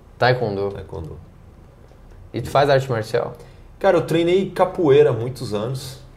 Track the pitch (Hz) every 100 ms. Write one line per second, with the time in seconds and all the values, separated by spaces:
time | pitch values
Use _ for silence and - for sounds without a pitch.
0 | - - 123 127 110 98 101 98 95 87
1 | 78 78 - - - - - - - -
2 | - - - - - 139 143 135 131 117
3 | 107 - - - - - - - 196 175
4 | - 165 170 190 185 - 185 - 156 139
5 | 147 117 123 - 113 104 113 131 - -
6 | -